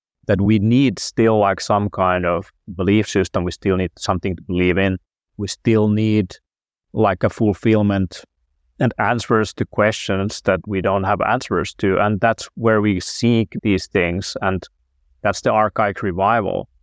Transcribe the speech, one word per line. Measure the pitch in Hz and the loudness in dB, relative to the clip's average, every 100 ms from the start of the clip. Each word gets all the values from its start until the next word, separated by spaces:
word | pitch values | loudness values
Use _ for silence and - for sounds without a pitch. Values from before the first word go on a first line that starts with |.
| _ _ - | _ _ -2
that | 98 | 2
we | 101 110 | 4 2
need | 107 123 135 92 | 4 4 2 0
still, | - - 113 107 | -4 0 2 4
like, | 98 95 | 2 0
some | - 104 104 | 0 0 0
kind | - 92 90 87 | 0 0 2 0
of | 87 - _ - 90 | -2 -6 _ -12 -4
belief | 92 107 101 | 2 2 2
system. | - 92 95 | 0 -2 -2
We | 87 | -4
still | - 98 92 | -4 -2 0
need | 92 - | -2 -4
something | - 92 101 85 | -4 -4 -4 -8
to | |
believe | - 90 90 87 | -4 0 2 2
in. | 95 92 _ _ _ - | 0 -2 _ _ _ -10
We | 101 | -10
still | - 113 110 107 | -4 0 2 2
need, | 107 110 107 92 - _ _ _ _ _ | 2 2 0 0 -8 _ _ _ _ _
like, | - 104 92 | 0 0 2
a | 107 | -2
fulfillment | - 107 95 113 107 104 98 92 - - _ _ _ _ - | 0 0 0 2 2 2 0 -2 -8 -20 _ _ _ _ -4
and | 120 - | -2 0
answers | 104 120 - 113 107 | -2 -2 0 0 0
to | - | -4
questions | - - 107 - - 98 101 - | -4 0 0 0 -4 -2 -4 -4
that | - 92 104 | -2 -2 -2
we | 98 | -4
don't | 95 98 | 0 0
have | 95 101 | 0 -2
answers | - 123 - 92 71 | 0 -2 -2 -2 -4
to. | - 98 95 | -2 0 2
And | 104 101 | 0 0
that's | 117 113 - - | 0 -2 -6 -4
where | 117 107 | 0 2
we | 107 92 | 2 0
seek | - - 117 113 107 110 | -4 -2 2 2 0 -2
these | 110 95 - | 0 0 0
things. | 101 85 90 - - | -2 0 -2 -6 -6
And | 98 92 - _ _ _ _ _ | -4 -4 -6 _ _ _ _ _
that's | 104 - | -4 -2
the | 127 | 0
archaic | 110 107 - 104 95 | 0 0 0 -4 -2
revival. | 104 87 98 117 95 50 - _ | -4 -2 0 0 0 -4 -8 _